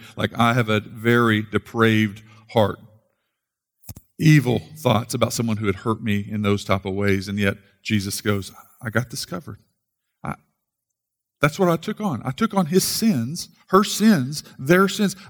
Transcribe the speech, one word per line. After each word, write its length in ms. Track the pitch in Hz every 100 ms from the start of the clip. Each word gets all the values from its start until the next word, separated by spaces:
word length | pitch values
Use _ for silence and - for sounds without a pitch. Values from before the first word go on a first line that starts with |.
| - -
like, 140 | 107 -
I 160 | 117
have 160 | 123 110
a 100 | 107
very 640 | - 117 113 120 117 107
depraved 800 | 107 104 - 117 113 110 107 101 - - -
heart. 280 | 117 98 - - _ _ _ _ _ _ _ _ _ - - _ -
Evil 440 | 156 151 123 110 - -
thoughts 340 | 123 110 123
about 200 | 123 117
someone 260 | - 117 107
who 80 | 107
had 100 | 95
hurt 260 | 117 104
me 240 | 110 101 104
in 160 | 107
those 220 | 104 101
type 200 | - 95 98
of 80 |
ways, 340 | 95 101 98 95
and 100 | 101
yet 200 | 98 - _ _
Jesus 380 | - 107 98 -
goes, 320 | 107 101 92 - - _
"I 80 | 117
got 220 | 113 127
this 140 | 143
covered." 340 | - 175 113 104 _ _ _ _ _ _
I, 140 | - - _ _ _ _ _ _ _ _ _ _
that's 180 | 147 175
what 100 | 180
I 80 | 165
took 240 | 208 214
on. 220 | 214 120
I 60 | -
took 240 | 131 220
on 120 | 196 156
his 180 | 185
sins, 640 | - - 220 139 117 170 - _ _
her 140 | 190
sins, 600 | 208 - 214 175 127 147 - -
their 300 | 135 180 190
sins. 280 | 202 202 -